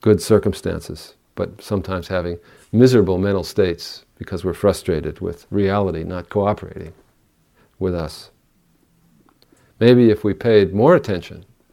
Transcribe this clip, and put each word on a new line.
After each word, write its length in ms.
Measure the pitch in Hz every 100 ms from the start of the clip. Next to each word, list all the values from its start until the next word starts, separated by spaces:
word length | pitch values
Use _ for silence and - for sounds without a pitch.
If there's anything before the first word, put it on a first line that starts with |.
good 200 | 110 104
circumstances, 920 | - 107 104 - 90 82 - 87 - _ _ -
but 260 | 95 98
sometimes 460 | - 104 90 92 85
having 300 | 92 87 85 _ _ _
miserable 460 | 110 127 123 95 92
mental 260 | 101 98
states 640 | 85 - 92 85 - - _ -
because 260 | - 87
we're 100 | 92
frustrated 680 | 82 101 87 - 80 78 80
with 280 | 87 85 -
reality 540 | 98 98 101 98 82
not 260 | 82 90 87
cooperating 640 | 104 101 104 - - 80 - _ _ _ _ _ _ _ -
with 140 | 95 87
us. 340 | 78 - - _ _ _ _ _ _ _ _ _ _ _ _ _ _ -
Maybe 320 | 117 123 117
if 120 | 107
we 100 | 107
paid 400 | 95 120 107 95
more 220 | 98 135 175
attention 480 | - 90 - - 90 _ _